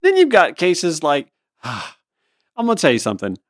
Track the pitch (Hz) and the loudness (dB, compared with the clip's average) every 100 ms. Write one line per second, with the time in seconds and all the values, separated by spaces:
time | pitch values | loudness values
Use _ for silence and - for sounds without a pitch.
0 | 370 381 330 226 156 - 180 180 175 156 | 2 4 4 4 2 0 -2 0 -2 -2
1 | 156 143 - _ _ _ 123 110 - _ | -2 -2 -4 _ _ _ -12 -12 -14 _
2 | _ _ _ _ _ - 233 226 156 117 | _ _ _ _ _ -6 -2 0 2 0
3 | - 98 101 95 | -2 -6 -8 -10